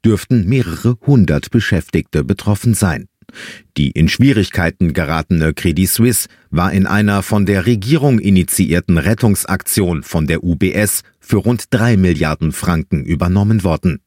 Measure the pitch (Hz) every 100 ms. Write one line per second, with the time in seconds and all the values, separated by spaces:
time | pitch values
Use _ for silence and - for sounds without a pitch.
0 | 113 101 - 123 90 131 101 80 113 123
1 | - 139 82 73 - 120 - 92 - 82
2 | - 76 65 101 - 104 120 107 98 78
3 | 92 _ - - - - _ - 69 -
4 | 80 - 135 110 95 - 82 - 87 73
5 | 73 80 78 85 78 73 90 78 92 -
6 | 120 120 - _ _ 80 90 92 95 104
7 | 104 101 - 107 98 101 90 117 104 156
8 | 139 117 98 92 85 - 92 85 - 85
9 | 78 120 113 98 - 95 - - 90 80
10 | - 82 78 80 90 85 95 98 104 -
11 | _ _ - 107 107 120 - 123 117 104
12 | 92 78 78 76 80 - - 85 - 78
13 | - 85 87 95 104 110 90 78 90 76